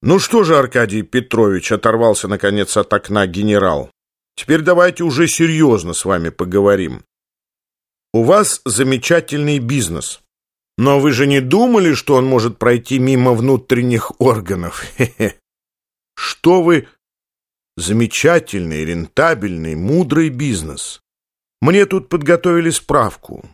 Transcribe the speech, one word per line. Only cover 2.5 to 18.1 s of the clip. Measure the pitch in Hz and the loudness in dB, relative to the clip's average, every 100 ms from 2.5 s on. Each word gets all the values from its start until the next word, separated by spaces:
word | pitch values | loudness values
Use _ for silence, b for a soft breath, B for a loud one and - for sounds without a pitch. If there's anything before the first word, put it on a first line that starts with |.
| 104 95 - | -2 -2 -2
от | 98 | -2
окна | 101 - 104 95 | -2 -2 -2 -2
генерал, | 87 104 101 98 73 - _ _ _ _ - | -2 0 2 2 -2 -6 _ _ _ _ -20
«теперь | - 160 | -2 0
давайте | 160 175 180 175 | 2 4 4 2
уже | 175 131 165 | -4 0 0
серьезно | - 165 160 151 110 85 | 2 0 2 4 2 -2
с | 82 92 | -8 -2
вами | 92 82 | -2 -4
поговорим. | - 90 95 101 101 85 60 - _ _ _ _ _ _ _ _ _ _ | -6 -2 2 4 2 -2 -10 -18 _ _ _ _ _ _ _ _ _ _
У | 113 | -2
вас | 117 196 214 - - | 4 2 2 -4 -6
замечательный | 113 131 135 - 170 165 147 147 143 | -2 -2 -2 0 0 0 -6 -2 -2
бизнес. | 117 139 95 82 - - _ _ _ _ _ - | -2 -4 -4 -6 -10 -14 _ _ _ _ _ -2
Но | 127 139 | 2 2
вы | 143 | 2
же | 120 139 | 2 2
не | 139 | 0
думали, | 127 175 247 233 180 | 2 2 4 4 2
что | 135 - 135 | 0 2 0
он | 131 | 2
может | 131 113 - | 0 0 -2
пройти | 113 120 120 131 | 0 0 0 -2
мимо | 127 135 127 | 0 2 2
внутренних | 120 123 131 - 123 123 117 - - | 2 2 0 0 -2 0 -2 -4 -2
органов? | 131 110 90 95 87 - - | 0 0 -2 -6 -6 -10 -16
<laughs> | - | -4
Хе-хе». | 123 - 107 - _ _ _ _ _ _ _ - | -6 -2 -6 -6 _ _ _ _ _ _ _ -12
«Что | - - 165 185 | -12 0 2 4
вы? | 170 165 - _ _ _ _ _ _ _ _ - | 4 2 0 _ _ _ _ _ _ _ _ -12
Замечательный, | 82 107 117 | -2 0 0